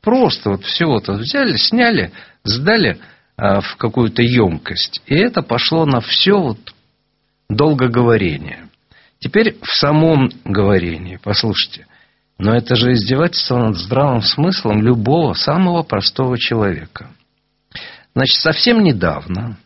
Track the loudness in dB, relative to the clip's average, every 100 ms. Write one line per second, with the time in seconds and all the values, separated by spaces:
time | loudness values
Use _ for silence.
0 | 2 2 2 0 -4 -4 -6 -2 0 0
1 | -2 -6 -4 -2 0 0 0 2 2 2
2 | -2 -10 -20 _ -6 -2 0 2 0 -2
3 | -12 -20 _ -4 0 0 -2 -6 -4 0
4 | 0 2 2 4 2 0 -8 -8 -8 -10
5 | -4 0 0 -2 -4 -4 -2 0 2 0
6 | 0 -2 0 0 -2 -6 -14 _ _ _
7 | _ _ _ _ _ 0 2 2 2 2
8 | 4 4 2 -4 -10 -16 -20 _ _ _
9 | _ _ -2 0 0 -2 -6 -2 2 4
10 | 4 4 2 -2 -4 0 2 2 0 -8
11 | -10 -12 -4 -2 -2 -2 -6 -10 -20 _
12 | _ _ _ _ 0 0 2 0 2 2
13 | 0 0 0 -2 -2 0 0 -2 -2 0
14 | 2 0 -2 0 -2 0 0 2 2 2
15 | 2 2 0 -2 -2 2 2 0 -2 -2
16 | -4 -2 -2 -2 -2 0 0 -2 -10 -18
17 | -20 -20 _ _ _ _ _ -20 -18 -20
18 | _ -2 0 2 0 2 2 4 4 2
19 | 0 -2 -6 -6 -6 -10